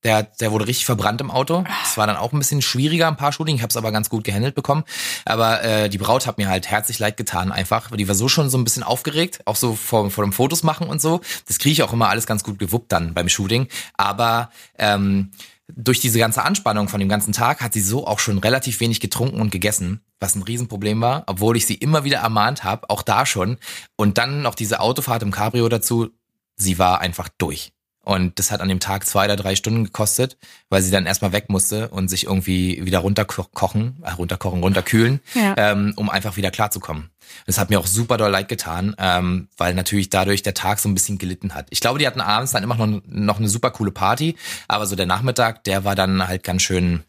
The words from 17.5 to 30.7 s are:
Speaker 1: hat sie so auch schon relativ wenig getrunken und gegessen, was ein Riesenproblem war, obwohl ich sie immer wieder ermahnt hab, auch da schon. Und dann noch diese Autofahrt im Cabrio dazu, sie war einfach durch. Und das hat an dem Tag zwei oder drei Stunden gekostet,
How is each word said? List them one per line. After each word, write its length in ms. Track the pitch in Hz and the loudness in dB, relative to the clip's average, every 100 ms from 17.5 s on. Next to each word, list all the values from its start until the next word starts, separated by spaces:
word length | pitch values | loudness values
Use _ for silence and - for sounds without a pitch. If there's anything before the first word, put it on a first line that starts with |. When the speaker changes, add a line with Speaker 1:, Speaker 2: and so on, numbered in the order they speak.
| 143 | 0
Speaker 1:
hat 100 | 120 | -2
sie 80 | 107 | -2
so 240 | 95 117 147 | 0 -2 -2
auch 140 | 107 | -2
schon 200 | - 101 | 0 2
relativ 420 | 107 131 131 117 | 2 2 0 -2
wenig 180 | 117 113 | 0 0
getrunken 400 | 101 - 120 - | -2 -2 -2 0
und 120 | 110 | -2
gegessen, 500 | 95 101 104 87 104 _ _ | 0 -2 0 -2 -6 _ _
was 160 | 95 101 | -4 -4
ein 60 | |
Riesenproblem 560 | 95 120 120 101 104 107 | -4 -6 -4 -4 -2 0
war, 240 | 120 139 - | 0 0 -4
obwohl 280 | 95 107 117 | 0 2 2
ich 100 | 113 | 2
sie 100 | - | 0
immer 280 | 139 156 | 2 2
wieder 140 | 139 139 | 2 0
ermahnt 480 | 117 110 107 147 92 | 0 2 2 0 -4
hab, 240 | 110 - | -4 -2
auch 140 | 104 | -4
da 220 | - 104 139 | 0 2 2
schon. 320 | 110 107 120 - - - _ | 0 -2 -2 -8 -16 -16 _
Und 220 | 104 101 | 2 2
dann 240 | 120 143 | 0 -2
noch 140 | 135 - | -4 -4
diese 260 | 107 110 | -4 0
Autofahrt 420 | 107 127 135 117 | 0 0 -2 -2
im 80 | 107 | -2
Cabrio 380 | 98 107 123 117 | -2 0 2 2
dazu, 400 | 113 - 117 113 _ _ _ _ _ | 2 0 0 -2 _ _ _ _ _
sie 200 | 95 87 | -2 4
war 220 | 92 90 | 4 4
einfach 300 | 90 85 85 _ | 0 -4 -10 _
durch. 340 | 82 73 - _ _ _ | -6 -4 -12 _ _ _
Und 360 | - 95 92 - | -2 0 0 -2
das 100 | - | -2
hat 120 | 107 | -2
an 60 | 95 | -2
dem 120 | 92 | -2
Tag 260 | - 98 - | -2 -4 0
zwei 200 | 104 101 | 2 2
oder 100 | 101 | 2
drei 200 | 98 95 | 0 -2
Stunden 280 | - 113 110 | 0 0 -2
gekostet, 500 | - 107 - 127 - - - _ | 0 -2 0 -2 -4 -20 -20 _